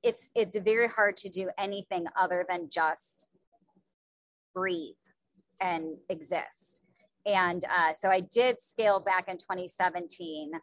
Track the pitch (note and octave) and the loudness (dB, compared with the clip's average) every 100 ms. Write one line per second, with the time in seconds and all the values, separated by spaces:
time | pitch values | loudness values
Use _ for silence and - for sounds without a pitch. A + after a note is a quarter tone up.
0 | A#3+ A3+ - - G3+ G#3 G3 A3 A#3 A3+ | 0 -2 -4 -2 0 0 2 4 2 4
1 | G#3 F#3+ G3 F3+ F#3 - G3 G3+ - F3+ | 2 2 -8 -6 -6 -4 -4 -4 -6 -4
2 | E3+ - F#3 F3+ F3+ F3+ D#3+ - D#3+ D#3+ | -4 0 2 2 0 -4 -4 0 2 0
3 | - - - _ _ _ _ _ _ _ | -8 -18 -20 _ _ _ _ _ _ _
4 | _ _ _ _ _ F#3 F#3+ F3 D3+ - | _ _ _ _ _ -4 -2 -2 -6 -14
5 | _ _ _ _ _ _ F#3 E3+ D#3+ D#3 | _ _ _ _ _ _ -2 0 -4 -10
6 | _ E3+ D#3 E3+ - - - - _ _ | _ -8 -4 -4 -4 -12 -18 -18 _ _
7 | _ _ G#3 G3 F3+ F3 - F3+ D#3+ D#3 | _ _ 0 4 4 0 0 2 2 2
8 | G3 F#3+ F#3 A#3 B3+ B3 - - G#3+ G3 | 2 2 4 2 4 2 -6 0 4 4
9 | F#3+ F#3 F#3 F#3 - F#3 F3+ - F3+ F3 | 4 0 0 -10 -6 -6 -6 0 0 0
10 | E3+ - E3 D#3 D3+ D#4+ | -10 -10 -10 -8 -8 -10